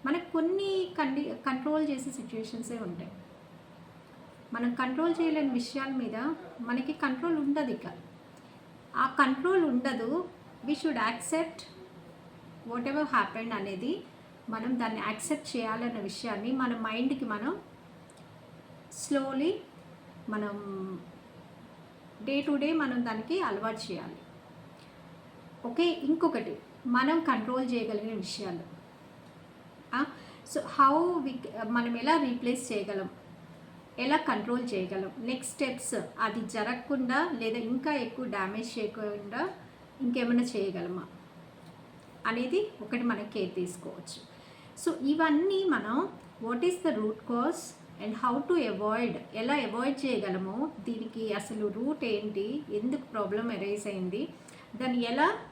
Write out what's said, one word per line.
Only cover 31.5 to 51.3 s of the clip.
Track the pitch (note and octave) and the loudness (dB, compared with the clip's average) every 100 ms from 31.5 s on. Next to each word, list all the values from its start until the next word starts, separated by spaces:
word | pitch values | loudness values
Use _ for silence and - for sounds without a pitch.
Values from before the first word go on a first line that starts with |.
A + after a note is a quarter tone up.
| G#3+ G#3+ | -6 0
మనం | A#3+ A#3+ A#3 | 2 2 2
ఎలా | C4 D#4+ | 6 6
రీప్లేస్ | C4+ A#3+ B3 B3+ - | 6 2 0 0 0
చేయగలం, | G#3+ G3 G3 F#3 - - - - - - - - - | -2 0 -2 -4 -8 -18 -18 -18 -20 -20 -20 -14 -2
ఎలా | B3+ D4+ | 4 4
కంట్రోల్ | D4+ A3 G#3 B3 A#3+ | 4 0 0 0 0
చేయగలం, | G3+ F#3 F#3+ A#3 - | -2 0 -2 -4 -4
నెక్స్ట్ | A#3 B3+ - | -4 -4 -4
స్టెప్స్ | - C4+ B3 - A3 - - | -2 -2 -2 -4 -4 -4 -2
అది | A3 G#3+ | -2 0
జరగకుండా | G#3 A3+ A3 B3 - C#4 B3 C4+ F4 | -2 -2 0 -2 -2 0 2 2 2
లేదా | B3+ A3 A#3 | 0 0 0
ఇంకా | A3+ B3+ D4+ | 0 0 2
ఎక్కువ | C#4+ A3 - A#3+ | 0 -2 -4 -4
డ్యామేజ్ | G3 F#3+ G#3+ A#3 A#3 | -2 -2 -4 -6 -4
చేయకుండా | G#3 A3 G#3 G#3 G3+ A#3+ F4+ - - - - - | -4 -4 -6 -6 -6 -4 -4 -4 -18 -20 -20 -2
ఇంకేమైనా | B3 B3 A#3+ A#3+ | 0 2 4 4
చేయగలమా | A#3+ G#3 G3 F3 F3 F3+ - - - - - - - - - - - - A3+ | 4 0 0 -2 -4 -6 -8 -14 -20 -20 -20 -20 -20 -20 -20 -20 -20 -8 -4
అనేది | A#3 B3+ F#4+ G#4+ - | -2 2 2 0 -4
ఒకటి | G#3 B3 | -4 0
మనం | A#3+ G#3 G#3+ | 0 0 -2
కేర్ | G#3+ F#3 F#3 | -2 -2 0
తీసుకోవచ్చు. | F3+ - - - - - - - - - - - | -4 -4 -10 -10 -12 -14 -16 -20 -20 -20 -18 -2
So, | E4+ - | -2 0
ఇవన్నీ | C4+ D4+ D#4+ D4 F#4 F#4+ | 2 4 6 6 6 4
మనం | F#4+ B3 G3+ B3+ G4 - - - A3+ | 4 2 2 0 0 -6 -18 -8 -4
what | A#3+ | 2
is | F4+ F4+ D#4+ | 2 2 0
the | G#3+ | 2
root | G#3+ G#3+ - | 0 -2 -2
cause | A#3+ C#4 F4 - - - - | 2 2 0 -10 -16 -18 -8
and | G#3 | -6
how | A3 B3+ C4 C#4+ | 0 2 2 4
to | F4 A3+ | 4 4
avoid, | F#3+ G#3 A3+ A#3 D#3+ - | 2 2 2 2 -2 -6
ఎలా | G#3+ A#3+ | -4 2
అవాయిడ్ | C#4+ A3 A3 C4+ C4+ C4+ | 2 2 0 0 2 0
చేయగలమో, | A3 F#3+ F#3 F#3+ A3 D4+ - G3+ | 2 0 0 -2 -2 -2 -2 -6
దీనికి | A3 A3+ A3+ A3 | -4 -4 -4 -2